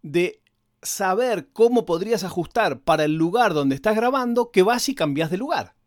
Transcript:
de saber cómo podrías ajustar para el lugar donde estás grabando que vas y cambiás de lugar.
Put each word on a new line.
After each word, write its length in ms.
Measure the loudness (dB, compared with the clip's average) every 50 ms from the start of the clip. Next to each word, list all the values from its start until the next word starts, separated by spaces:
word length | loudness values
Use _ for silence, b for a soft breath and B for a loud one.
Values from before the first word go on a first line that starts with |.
de 400 | -14 -2 -2 0 0 0 -4 _ _ _ _ _ _ _ _ _
saber 680 | -10 -10 -6 -4 -2 0 0 0 0 0 -2 -4 -6 _ _
cómo 320 | 4 4 4 4 2 0
podrías 380 | 0 -2 -2 0 -2 -2 -2 -4
ajustar 560 | -6 -6 -6 -6 -4 _ 0 0 0 -2 -2
para 240 | _ 0 2 2 2
el 100 | 0 2
lugar 400 | 0 0 0 2 2 0 2 2
donde 220 | 0 0 0 -2
estás 200 | 0 0 0 0
grabando 540 | 0 0 0 0 0 -2 0 0 -2 -2 2
que 120 | 2 4
vas 280 | 4 4 2 0 -2 -4
y 40 | -2
cambiás 360 | -2 -2 -2 0 -2 -2 -2
de 80 | -4 -6
lugar. 360 | -4 -4 -4 -4 -6 -8 _ _ _